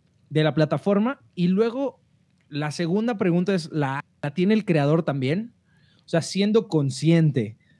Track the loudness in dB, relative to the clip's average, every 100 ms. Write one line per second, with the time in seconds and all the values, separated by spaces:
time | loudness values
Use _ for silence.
0 | _ _ -6 0 0 2 0 0 0 0
1 | 0 -4 _ -4 0 2 0 -2 -6 -8
2 | _ _ _ _ _ -8 -6 -4 -2 0
3 | -2 0 0 2 0 -2 -2 -4 -2 -4
4 | -10 _ -6 -2 2 2 2 2 2 2
5 | 0 -2 -2 -2 -6 _ _ _ _ _
6 | -6 -4 -2 -2 0 2 0 0 -2 -2
7 | 2 4 4 2 -4 -8 _ _